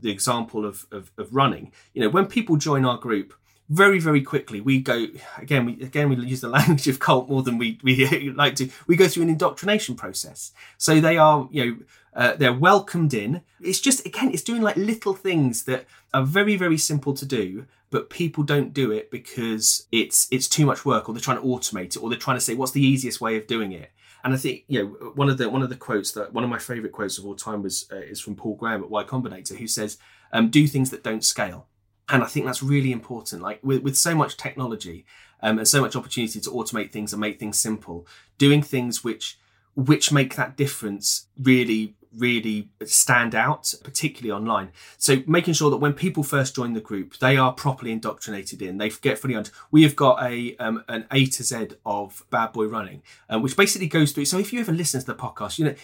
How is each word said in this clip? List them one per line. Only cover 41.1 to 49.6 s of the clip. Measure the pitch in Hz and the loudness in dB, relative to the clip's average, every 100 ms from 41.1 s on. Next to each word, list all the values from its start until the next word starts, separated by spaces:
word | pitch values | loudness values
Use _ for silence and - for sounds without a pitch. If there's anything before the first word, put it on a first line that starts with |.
| - - - | -4 -6 0
really, | 131 127 117 110 107 - _ 113 | 4 4 4 0 -2 -10 _ -2
really | 123 117 110 107 101 - | 0 0 -2 -4 -6 -12
stand | 107 - - 123 117 | -2 2 4 4 2
out, | 110 123 - - - | 2 0 0 -6 -8
particularly | - - 156 - 120 | -8 -6 -6 -6 -6
online. | 101 110 104 95 - - - | -4 -2 -2 -4 -14 -20 -2
So | - 135 131 | 2 2 4
making | 170 170 | 2 2
sure | 156 151 | 2 4
that | 127 | 4
when | 143 | 0
people | 143 185 - | 0 -2 -2
first | 143 143 131 | 0 0 -2
join | - 120 | -4 -4
the | 113 | -6
group, | - 101 92 - | -6 -8 -8 0
they | 131 135 | 2 4
are | 127 | 2
properly | 127 139 123 123 | 0 -4 -4 -6
indoctrinated | 113 110 - - 101 95 - | -6 -6 -10 -10 -10 -12 -10
in, | 95 95 | -8 -4
they | 107 | -6
get | - 143 - | -2 -2 -2
fully | 135 | -2
under-, | 113 104 - | -4 -6 -14